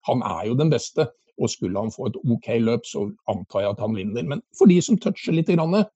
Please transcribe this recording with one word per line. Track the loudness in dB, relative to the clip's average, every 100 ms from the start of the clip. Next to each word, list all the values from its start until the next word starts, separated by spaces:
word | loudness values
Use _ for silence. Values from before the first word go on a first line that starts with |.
| 0
Han | -2
er | -2 -4 -2
jo | 2
den | 4
beste, | 2 0 -2 -2 _ _ -4
og | -4
skulle | -2 -4 -2
han | -4
få | -4 -6
et | -4
ok | -2 -2 -2 0
løp, | 0 -2 -4
så | -6 -6 -6 -8
antar | -8 -4 -4 -2
jeg |
at | -4
han | -4 -4
vinner. | -4 -4
Men | -6 -8 _ 6
for | 6
de | 6
som | 4 0
toucher | 0 -4 -2 0
litt | 2
grann | 0 2 0 0